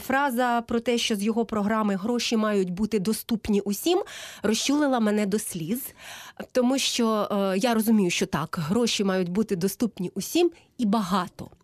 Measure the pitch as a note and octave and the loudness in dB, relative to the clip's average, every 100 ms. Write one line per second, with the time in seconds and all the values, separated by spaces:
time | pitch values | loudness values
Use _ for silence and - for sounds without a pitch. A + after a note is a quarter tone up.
0 | - C4+ C#4+ A#3+ B3 A#3+ A#3 A#3 A#3+ A#3 | 0 0 0 0 2 0 0 -2 0 0
1 | - G#3 G#3 A3 A3 G#3+ G3+ A3 G#3 F#3+ | 0 0 0 0 0 0 0 2 2 0
2 | G#3+ A#3+ - A3+ G#3+ G3+ F#3 F3+ G#3+ G#3+ | -2 -2 0 0 2 0 -2 -2 -2 0
3 | F#3 A3 - A3+ - G3+ G3+ G3+ E4 F#4 | 0 -2 -2 -4 2 0 0 -2 2 0
4 | - - - - A#3+ A3+ - D4 D4 B3 | 0 -12 -16 -4 -2 0 0 2 2 2
5 | G#3+ G#3+ G#3 G#3+ - F3 D#3+ B3 - - | 2 2 0 -2 -4 -8 -4 -6 -6 -16
6 | - - - - - B3+ A#3+ C4+ - - | -18 -18 -18 -18 -4 2 2 2 0 0
7 | A3+ G#3+ - G3+ G3 F#3+ A#3+ A3 A3 G#3+ | 2 2 0 0 2 2 2 2 4 4
8 | F3+ - F3+ D3+ D#3+ - D3+ A3+ A#3 - | 4 0 0 -2 -2 -4 0 0 0 0
9 | G3 F#3+ F3 F#3 A3 F#3 G3 - A#3 - | 0 0 0 -2 -2 0 -2 -2 -4 -2
10 | F3+ G3 - D#4+ F4 - _ - G#3+ A3 | -8 -6 -2 2 2 0 _ -2 0 2
11 | F3 F#3+ F3+ - - - | 2 -2 -2 -10 -16 -18